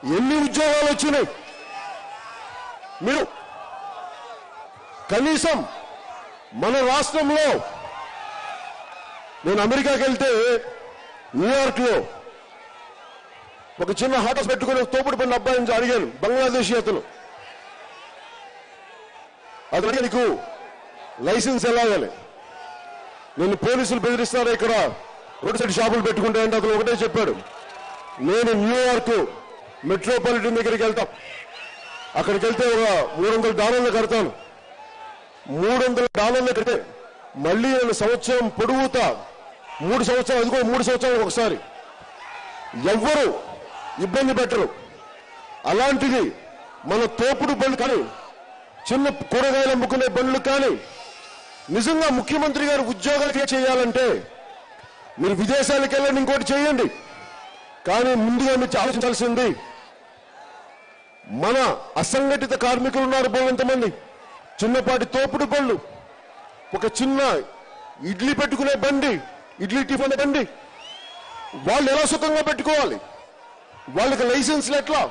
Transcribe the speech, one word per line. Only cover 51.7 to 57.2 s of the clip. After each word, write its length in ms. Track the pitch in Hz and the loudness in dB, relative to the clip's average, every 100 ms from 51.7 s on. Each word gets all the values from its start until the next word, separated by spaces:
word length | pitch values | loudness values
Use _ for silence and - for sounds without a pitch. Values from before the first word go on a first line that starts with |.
నిజంగా 380 | 190 233 320 311 | 0 2 4 4
ముఖ్యమంత్రి 580 | 254 - 294 302 285 294 | 2 0 0 2 2 2
గారు 140 | 285 | 2
ఉద్యోగాలు 480 | 233 214 269 285 277 | 0 -2 0 2 2
క్రియేట్ 260 | 269 277 | 0 0
చేయాలంటే 800 | 262 262 254 240 247 254 120 - - - - - - - - - - | 2 4 4 2 2 2 2 -4 -18 -18 -20 -20 -20 -20 -20 -20 -2
మీరు 160 | 180 | 0
విదేశాలకు 600 | 185 208 277 277 277 269 | 2 2 2 4 2 2
వెళ్ళండి, 260 | 269 277 269 | 2 2 2
ఇంకోటి 320 | 262 277 - | 2 2 2
చేయండి, 360 | 277 294 262 202 - - - | 2 4 2 2 -2 -16 -18